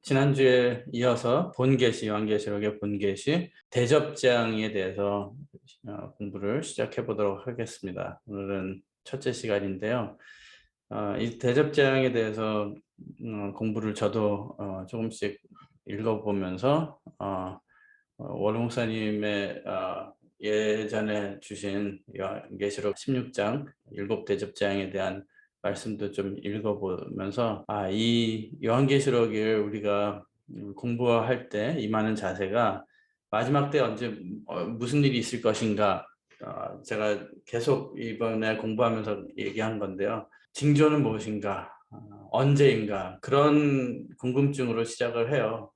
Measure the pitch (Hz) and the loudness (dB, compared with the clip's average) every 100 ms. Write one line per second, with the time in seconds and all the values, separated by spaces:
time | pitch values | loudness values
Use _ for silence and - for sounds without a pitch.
0 | - 135 139 139 135 127 123 120 - 117 | 2 4 4 6 8 8 6 0 -6 0
1 | 123 117 120 135 180 - 131 135 120 113 | 2 2 2 2 0 0 4 6 4 2
2 | 110 104 107 104 107 104 104 104 101 101 | -2 0 2 0 0 -2 -2 -2 -4 -2
3 | 101 95 - 165 175 _ _ 123 123 151 | -2 -2 0 0 -2 _ _ 0 4 4
4 | 156 - 127 120 113 110 110 101 95 98 | 4 2 4 4 2 0 -2 -2 -4 -2
5 | 101 101 101 123 143 - _ _ - 101 | 0 0 -4 -12 -18 -20 _ _ -14 -12
6 | 98 - 101 101 101 127 165 - 113 - | -14 -10 -10 -6 -2 -2 -4 -4 -4 -4
7 | - 104 101 98 - 120 113 - 98 92 | -4 0 0 -2 -8 -8 -8 -8 -10 -8
8 | - 90 - 98 98 98 95 95 _ _ | -8 -10 -12 -8 -4 -4 -4 -8 _ _
9 | - 131 135 123 113 101 98 95 107 123 | -12 -6 -6 -4 -2 -2 -2 -4 -2 -2
10 | 104 - - - - - _ _ _ 110 | -4 -10 -20 -20 -20 -20 _ _ _ -6
11 | 104 101 117 120 123 123 147 147 135 135 | -4 -2 -4 0 2 4 4 6 6 6
12 | 131 117 110 107 110 107 104 104 _ _ | 4 2 0 0 0 0 -2 -8 _ _
13 | - - 117 107 101 101 110 107 107 104 | -20 -12 -8 -6 -6 -4 -2 -2 -2 0
14 | 104 113 107 101 113 - 101 95 92 117 | 0 2 0 0 -6 -10 -8 -8 -8 -6
15 | 113 - 104 101 _ - - _ - 101 | -6 -4 -6 -6 _ -20 -20 _ -12 -4
16 | 113 107 107 101 92 92 127 151 160 - | -2 0 0 -2 -2 0 2 2 0 -10
17 | - _ 98 95 92 92 _ _ _ _ | -20 _ -6 -4 -6 -10 _ _ _ _
18 | _ _ - - 101 113 120 120 113 113 | _ _ -10 -2 0 0 -2 -2 -2 -2
19 | 107 107 104 104 101 - 98 92 92 95 | -2 -2 -2 -2 -4 -6 -6 -4 -4 -6
20 | 95 - _ _ 107 107 107 107 107 107 | -10 -18 _ _ -2 0 2 0 -2 -2
21 | 107 104 101 101 - 98 101 98 101 95 | -2 -2 -4 -8 -12 -8 -4 -2 -4 -6
22 | - 98 95 104 - 95 101 101 101 98 | -14 -8 -6 -6 -10 -6 -4 -2 -4 -4
23 | - 131 - - 104 131 143 _ _ - | -2 -2 -2 -2 0 0 -6 _ _ -10
24 | 98 107 - 101 101 - 101 98 95 95 | -4 -4 -2 -2 -2 -2 0 0 -2 -2
25 | 95 95 98 _ _ _ - 101 113 107 | -2 -4 -12 _ _ _ -4 -4 -6 -6
26 | 101 - 98 98 101 104 104 104 95 92 | -4 -4 -4 -4 -6 -2 -2 -2 -4 -6
27 | - 95 95 98 113 101 - 104 95 101 | -6 -6 -4 0 -2 -2 -6 -4 -2 0
28 | 113 117 113 110 110 - 113 117 139 139 | 2 2 2 -2 -8 -4 2 4 6 4
29 | 139 120 113 107 110 110 104 107 104 101 | 4 4 2 2 2 2 0 -2 0 0
30 | 101 101 - _ _ 113 104 101 123 117 | 0 -4 -12 _ _ -14 -12 -6 -4 0
31 | 123 117 113 123 - 104 110 160 107 110 | 4 4 4 0 -2 -2 -2 0 0 2
32 | 110 107 101 92 95 110 113 - - _ | 2 2 -2 -2 0 2 2 0 -10 _
33 | _ _ _ 104 135 143 143 147 117 107 | _ _ _ -2 2 2 4 2 2 0
34 | 120 101 90 104 - 85 87 113 120 147 | -6 -6 -10 -12 -8 -6 -4 -4 0 4
35 | 139 123 - 123 117 107 113 104 104 92 | 4 2 -2 0 0 2 0 2 2 2
36 | - _ _ _ - - - - - 110 | -4 _ _ _ -12 -8 -8 -10 -6 -2
37 | 107 104 - - - 117 120 131 - - | 0 0 -4 -18 -6 -2 2 2 0 -8
38 | 117 110 113 110 110 110 113 110 120 113 | -8 -2 -2 0 0 0 -2 2 2 2
39 | 107 101 95 - 101 110 110 110 101 95 | -2 -4 -6 -8 -6 -2 -2 -2 -6 -2
40 | 101 113 - _ _ - 143 147 151 151 | -2 -2 -8 _ _ 0 4 6 6 6
41 | 120 110 110 107 101 95 95 - _ 110 | 2 0 -4 -4 -4 -4 -8 -18 _ -20
42 | 107 101 101 110 135 143 139 113 104 98 | -18 -20 -2 2 4 8 8 6 0 -4
43 | 92 92 - 135 147 147 147 135 123 - | -6 -10 2 6 8 6 6 2 0 -4
44 | - - 127 127 143 139 123 113 113 - | -10 -6 -2 4 2 2 0 0 -2 0
45 | 120 117 117 143 110 113 104 | -2 0 0 2 0 -2 -10